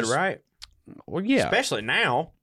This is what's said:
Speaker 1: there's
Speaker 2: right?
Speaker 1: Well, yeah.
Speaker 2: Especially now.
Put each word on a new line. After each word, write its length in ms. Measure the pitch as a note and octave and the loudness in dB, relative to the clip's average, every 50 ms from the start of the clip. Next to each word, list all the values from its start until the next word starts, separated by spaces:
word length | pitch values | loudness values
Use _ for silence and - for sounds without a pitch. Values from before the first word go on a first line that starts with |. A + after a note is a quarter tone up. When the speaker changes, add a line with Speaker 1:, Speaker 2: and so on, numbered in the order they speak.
| A#2 | 2
Speaker 1:
there's 80 | A2 | 2
Speaker 2:
right? 280 | B2 D3+ F#3 F#3+ - - _ _ _ - - - _ _ - - - - - | 0 0 0 -2 -4 -6 _ _ _ -20 -20 -20 _ _ -20 -20 -20 -20 -12
Speaker 1:
Well, 160 | - G2+ D#3+ G2 | -8 -6 -4 0
yeah. 220 | A2+ C4+ C#3 G2+ | 2 2 2 2
Speaker 2:
Especially 360 | C2 - A#3+ C4+ - C#3+ G#2+ | 2 2 0 0 0 -2 -2
now. 500 | G#2+ A2+ D3 G#3+ A#3 D3+ B2 B2+ E3 - - _ | -2 0 0 2 2 2 2 0 -2 -4 -8 _